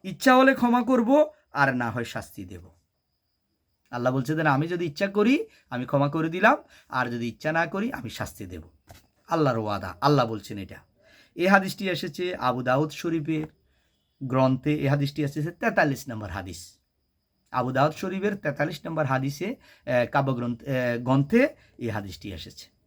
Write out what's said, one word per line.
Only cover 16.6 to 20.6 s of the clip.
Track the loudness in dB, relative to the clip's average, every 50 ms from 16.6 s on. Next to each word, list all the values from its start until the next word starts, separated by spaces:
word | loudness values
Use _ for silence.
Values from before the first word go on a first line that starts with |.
| -16 -20 _ _ _ _ _ _ _ _ _ _ _ _ _ _ _ _
আবু | -4 -2 -2 0
দাউদ | 2 2 2 2
শরীফের | 2 -4 -6 -6 -4 -2 -2 -4 -4
তেতাল্লিশ | -2 -6 -6 -2 -2 -4 -4 -4 -8 -10
নম্বর | -6 -4 -2 0
হাদিসে, | 0 0 -2 -2 -4 -6 -6 -6 -6 -6
আহ, | _ _ -20 -20 _ _ 0 0 0 0 2
কাব্যগ্রন্থ, | 0 0 0 0 -2 -2 -2 -4 -6 -6